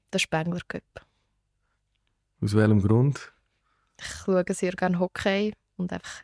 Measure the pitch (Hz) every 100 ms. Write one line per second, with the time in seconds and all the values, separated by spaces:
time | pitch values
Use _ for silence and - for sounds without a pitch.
0 | _ 185 - 160 170 175 - - - -
1 | - _ _ _ _ _ _ _ _ _
2 | _ _ _ - 104 107 107 107 101 113
3 | 139 131 - _ _ _ _ _ _ -
4 | - - - 185 175 190 180 185 185 180
5 | 180 - 202 196 214 - _ - 180 -
6 | - -